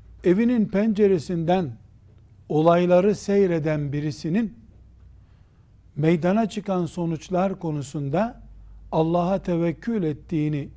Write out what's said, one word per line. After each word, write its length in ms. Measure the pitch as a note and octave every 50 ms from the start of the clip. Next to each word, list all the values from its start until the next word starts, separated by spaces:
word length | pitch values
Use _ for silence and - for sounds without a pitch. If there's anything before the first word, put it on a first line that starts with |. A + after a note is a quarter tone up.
| - - - - -
evinin 420 | F3+ F3+ G#3 A#3+ A#3+ B3+ A3+ G3+
penceresinden 1080 | - - G3 A3 A3+ G3+ G#3 G#3 G3 F#3+ D#3 - - F3+ E3 D#3+ E3+ - G3 F3 B2+ A2 - - - - - - - - - - - - - - -
olayları 640 | D3 D3+ D#3+ E3+ E3+ F3 F3+ F3 F3+ F3+ F#3+ G#3+ F#3
seyreden 800 | - - - G3+ G3+ G3 F3+ E3+ D#3+ D3 D#3+ D3+ D3+ D3 C#3 C#3+
birisinin 600 | D3 D3 D#3 - - - D3 E3+ A3+ A#3 F3+ - - - - - - - - - - - - - - - _ - _ - _ _ _ - _ _ - _ - -
meydana 540 | C#3+ D3+ D#3+ F3 D#3+ D#3+ F3+ G3+ A3+ A3+ -
çıkan 360 | - G#3 - G3 F#3+ F3+ E3+
sonuçlar 720 | D3+ - F3+ E3+ E3 E3 D3 - - F#3 F3 F#3+ G3 F#3 F#3+
konusunda 840 | E3+ D#3+ D3+ D3 C3 - - D3+ C#3+ C3+ D#3 F3+ A3 A#3+ - - - - - - - - - - - -
Allah'a 500 | - D#3+ D#3+ E3 F3 F3 E3+ F3+ G3 F#3
tevekkül 640 | - F#3 F3 E3 E3+ E3+ D#3 - - A#3 A3+ G#3 E3+
ettiğini 640 | D#3 C#3 - - - E3+ D3+ D3+ D3+ D3+ C#3 - - -